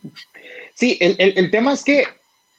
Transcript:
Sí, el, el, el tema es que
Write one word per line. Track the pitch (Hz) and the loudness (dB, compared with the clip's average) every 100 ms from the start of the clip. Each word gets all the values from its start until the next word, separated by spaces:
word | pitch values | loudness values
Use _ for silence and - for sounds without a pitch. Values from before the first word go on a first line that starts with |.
| - - - - - - - | -20 -20 -20 -20 -20 -20 -18
Sí, | - 247 - | -4 -2 0
el, | 175 170 | 0 2
el, | 190 190 | 2 2
el | 180 | 0
tema | 214 254 | 0 0
es | 277 | -2
que | - 285 - - _ _ _ | 0 0 0 -8 _ _ _